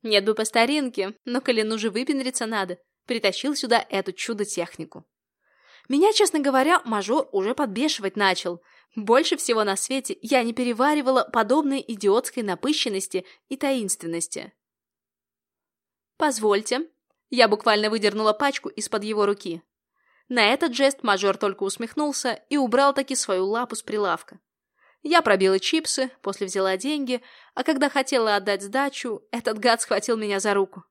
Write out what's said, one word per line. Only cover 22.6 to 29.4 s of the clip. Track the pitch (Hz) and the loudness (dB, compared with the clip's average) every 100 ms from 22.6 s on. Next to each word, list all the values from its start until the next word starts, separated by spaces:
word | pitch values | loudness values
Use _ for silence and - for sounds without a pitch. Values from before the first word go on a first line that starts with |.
| 254 247 277 | 2 4 4
таки | 277 269 - | 2 -2 -4
свою | - 185 190 | -2 0 0
лапу | 220 240 220 | -2 -4 -8
с | |
прилавка. | - 214 196 165 - 196 _ _ _ _ _ _ | -6 -4 -2 -4 -8 -20 _ _ _ _ _ _
Я | 294 339 | 2 2
пробила | 320 196 190 190 | 4 4 4 2
чипсы, | - 320 320 - 254 - | 2 -2 -2 -4 -4 -6
после | - 196 196 | -8 -6 -6
взяла | 196 190 190 | -2 0 0
деньги, | 262 302 262 247 - - - - | -4 -4 -4 -6 -8 -20 -14 -6
а | |
когда | 269 277 285 | -2 0 0
хотела | 285 285 247 220 202 | 0 0 0 2 0
отдать | 196 202 | 0 -2
сдачу, | 196 254 277 277 247 208 _ | -2 -2 -2 -4 -8 -8 _
этот | 233 | -4